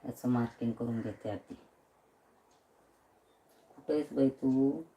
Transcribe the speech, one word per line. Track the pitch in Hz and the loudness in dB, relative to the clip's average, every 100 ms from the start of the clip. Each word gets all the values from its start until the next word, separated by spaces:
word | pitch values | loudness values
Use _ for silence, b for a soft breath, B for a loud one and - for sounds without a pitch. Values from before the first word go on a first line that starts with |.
| 120 | -10
याचं | - 127 | -4 0
मार्किंग | 123 117 - 117 | 2 0 -2 -6
करून | 113 120 113 | -4 -4 -4
घेते | 107 101 107 | -6 -8 -8
आधी. | 101 - - - _ _ _ _ _ _ _ _ _ _ _ _ _ _ _ _ _ _ _ _ - | -8 -10 -20 -20 _ _ _ _ _ _ _ _ _ _ _ _ _ _ _ _ _ _ _ _ -16
कुठं | - | -2
आहेस | 151 143 | 0 0
बाई | 123 135 | 2 2
तू? | - 135 131 135 156 165 | 2 2 4 2 0 -8